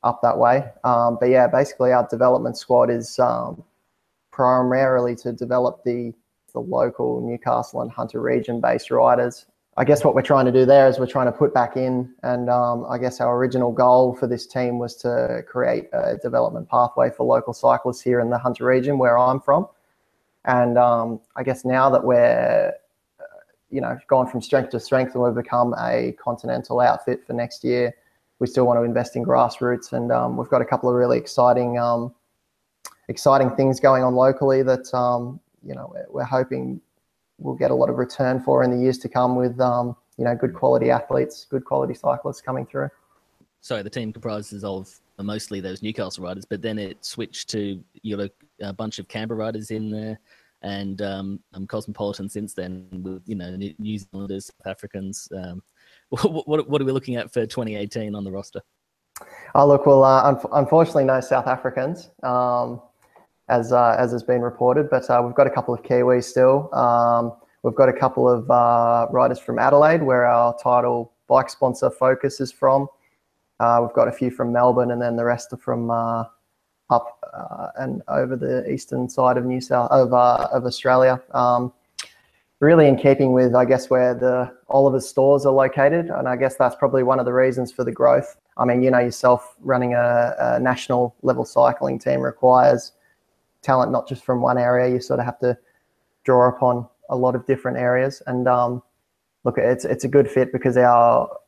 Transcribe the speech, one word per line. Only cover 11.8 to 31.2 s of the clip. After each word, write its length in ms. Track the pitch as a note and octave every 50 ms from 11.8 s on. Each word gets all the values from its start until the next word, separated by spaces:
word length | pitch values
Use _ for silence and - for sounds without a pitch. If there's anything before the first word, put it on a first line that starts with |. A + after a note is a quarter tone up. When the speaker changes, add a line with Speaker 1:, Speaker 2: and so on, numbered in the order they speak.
| B2+ B2+ B2+ B2 B2+ B2+ - _ -
Speaker 1:
and, 260 | B2 B2 B2 B2 A#2+
um, 340 | B2 B2 B2 A#2+ A#2+ A#2+ A#2+ -
I 80 | B2+ A#2+
guess 240 | B2 B2 B2 -
our 160 | B2+ A#2+ A#2+ A#2+
original 340 | B2+ B2+ B2 C3 B2 B2
goal 440 | A#2+ B2+ B2+ B2+ B2 B2+ B2+ B2+ B2
for 100 | - -
this 220 | A#2+ B2 A2+ - -
team 320 | - C3 B2+ B2 A#2+ A#2+
was 160 | A#2+ A#2 - -
to 460 | - B2 A#2+ B2 A#2+ B2 A#2+ A#2 A2+ -
create 400 | - B2 B2+ B2 A#2+ A#2 A2 - -
a 240 | B2 B2+ B2+ B2 -
development 500 | - B2 A#2+ B2 B2 A#2 - A#2 A2+ _
pathway 440 | - A#2+ B2 A#2+ - - B2+ B2
for 120 | - - B2
local 300 | B2 B2 B2 - - A#2
cyclists 480 | - - B2 B2 B2 - C3 B2 -
here 200 | - B2+ B2 A#2+
in 100 | A#2 A#2
the 80 | B2 A#2+
Hunter 260 | B2 B2+ A#2+ - A#2+
region 320 | B2 B2+ C3 B2+ C#3+ C#3+ C3+
where 220 | B2+ B2 A#2+ A#2+
I'm 200 | B2 B2+ B2+ C3+
from. 280 | - - C#3 D#3+ G3+ - _ _ _ _ _ _ _ _ _ _ _ _ _ _ _
And, 340 | - B2+ B2 B2 A#2+ A#2+ A#2+
um, 420 | B2 B2 A#2+ A#2 A#2 A#2 A#2 G#2+ _ _ _
I 80 | - B2+
guess 200 | C3+ B2+ B2+ -
now 280 | B2+ B2+ C3 C3 C#3
that 120 | C3 - -
we're, 680 | B2 B2 A#2+ A#2+ A#2+ A#2+ A#2+ A#2+ A#2 A#2 A2 F#2+ - - - _ _ _ _ _ _ _ _
uh, 40 | - - _ - _ _ _ _ _ _
you 120 | - C#3
know, 180 | B2+ A#2+ B2 B2+ _ _
gone 180 | C#3+ C3 B2+
from 160 | B2+ - B2
strength 300 | A2 - - C3 B2+ -
to 80 | - A#2
strength 340 | - - - C3 B2+ B2+ -
and 100 | B2+ B2
we've 120 | B2 A2+
become 400 | A#2+ A#2+ - - B2 B2 A#2+ A#2+ A#2
a 340 | A#2 A#2 A#2+ B2 B2 B2 B2
continental 680 | _ - - A#2+ A#2 - B2 B2 B2 B2 - A#2+ B2
outfit 440 | B2 B2 A#2+ A#2+ - - B2 - _ _
for 60 | A#2+
next 300 | A#2+ A#2+ A#2+ - - -
year, 300 | B2+ B2 B2 B2 A#2+ A#2 _ _ _ _ _ _ _ _ _
we 80 | B2+ B2
still 180 | - C3 B2+
want 140 | B2 A#2+ A#2
to 40 | A#2
invest 320 | A#2+ A#2 B2 A#2+ - -
in 80 | B2+ A#2+
grassroots, 720 | - B2+ B2+ B2 A#2 - - B2+ B2 B2 B2 - - -
and, 180 | B2 A#2+ A#2+
um, 240 | B2 B2 B2 B2 B2
we've 140 | B2 A#2+ -
got 140 | - B2+ A#2+
a 20 |
couple 240 | - - B2+ - B2+
of 60 | B2
really 200 | B2 B2 B2 B2
exciting, 640 | B2